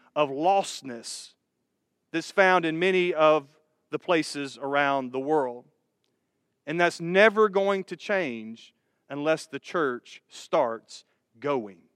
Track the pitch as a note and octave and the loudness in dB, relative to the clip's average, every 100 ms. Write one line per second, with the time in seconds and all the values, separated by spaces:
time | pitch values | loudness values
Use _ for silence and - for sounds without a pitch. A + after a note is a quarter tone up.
0 | _ D3 D3+ C#3 E3+ G3 F3+ - C3 A#2 | _ -2 -2 0 2 2 0 -8 -12 -14
1 | - - - _ _ _ _ _ _ _ | -14 -16 -16 _ _ _ _ _ _ _
2 | _ E3 - - F#3+ F#3 E3 D#3+ F#3 F#3 | _ -8 -2 2 4 4 2 0 0 2
3 | F3 D#3 D#3 D3+ C#3 _ _ _ _ D3+ | 0 4 4 4 0 _ _ _ _ -6
4 | - E3+ - D3 C#3 A#2 C#3 C#3+ C#3+ C#3 | 0 0 0 -6 -10 -8 -2 0 2 0
5 | B2+ C3 C3+ D#3 B2+ A#2+ - _ _ _ | -2 -6 -2 0 0 -6 -18 _ _ _
6 | _ _ _ _ _ _ - E3 F3 - | _ _ _ _ _ _ -6 0 0 0
7 | E3+ F#3+ A3 G#3+ G#3+ F#3+ G3 G3 F#3+ A3 | 0 4 6 6 2 2 0 -2 -4 -10
8 | - G3 D#3 A#2 A2 A2+ - _ _ _ | -4 -2 -2 -6 -10 -16 -20 _ _ _
9 | - C#3+ D3+ D#3+ - C#3 - F3+ C#3+ B2 | -14 -6 -2 -2 -4 -14 -6 -2 -2 -4
10 | - - _ - - E3+ B2 A2+ - - | -12 -20 _ -20 -2 0 0 -4 -12 -20
11 | _ _ _ A#2 C#3 C3+ G#2 F2 _ | _ _ _ _ -4 -4 -4 -12 _